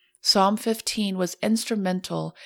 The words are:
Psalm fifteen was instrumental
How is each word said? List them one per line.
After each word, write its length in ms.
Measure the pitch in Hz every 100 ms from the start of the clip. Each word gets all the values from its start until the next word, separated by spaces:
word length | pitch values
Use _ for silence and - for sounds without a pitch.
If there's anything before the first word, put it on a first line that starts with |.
| _ _
Psalm 340 | - 202 190 208
fifteen 640 | 226 226 - - 202 185
was 180 | 180 -
instrumental 960 | 214 226 - 220 185 185 - 165 160 -